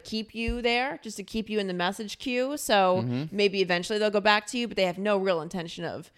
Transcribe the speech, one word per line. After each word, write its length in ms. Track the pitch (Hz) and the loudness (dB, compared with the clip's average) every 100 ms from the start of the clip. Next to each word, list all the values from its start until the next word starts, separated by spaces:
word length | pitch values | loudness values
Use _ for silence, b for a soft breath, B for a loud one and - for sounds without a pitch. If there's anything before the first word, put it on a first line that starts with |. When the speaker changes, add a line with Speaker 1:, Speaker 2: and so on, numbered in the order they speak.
Speaker 1:
keep 300 | - 220 214 | -4 -8 -6
you 280 | 220 233 240 | -4 -4 -2
there, 380 | 240 240 262 330 | 0 2 0 -4
just 140 | 226 208 | -10 -12
to 80 | |
keep 260 | 185 220 208 | -8 -6 -4
you 80 | 214 | -2
in 80 | 190 | -2
the 80 | |
message 440 | 180 180 196 208 - | 0 -2 -2 -8 -8
queue. 380 | 269 247 262 294 | -4 -2 -2 -4
So 460 | - 208 185 185 | 2 6 6 4
Speaker 2:
Mm-hmm. 320 | 123 123 156 196 | 0 -2 -2 2
Speaker 1:
maybe 240 | 202 196 | 2 2
eventually 380 | 180 175 180 214 | 2 0 0 0
they'll 120 | 214 | 2
go 80 | 202 | 4
back 260 | 208 208 - | 4 4 2
to 100 | 254 | -4
you, 100 | 233 | -4
but 80 | 202 | 0
they 80 | |
have 120 | 185 175 | 0 0
no 220 | 202 202 | 0 2
real 220 | 190 170 | 2 0
intention 420 | 151 190 165 - | -2 -8 -8 -8
of, 280 | 165 104 160 | -8 -8 -12